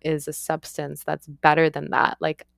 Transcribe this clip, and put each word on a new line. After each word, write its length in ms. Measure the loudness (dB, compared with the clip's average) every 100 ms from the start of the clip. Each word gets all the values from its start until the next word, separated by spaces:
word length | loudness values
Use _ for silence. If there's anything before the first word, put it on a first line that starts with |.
is 260 | -4 -2 -4
a 60 |
substance 680 | -8 -4 -6 -6 -8 -8 -8
that's 220 | -6 -6 -8
better 440 | 0 4 6 4
than 200 | 0 -2
that? 280 | 2 2 2
Like, 260 | -4 -4 -10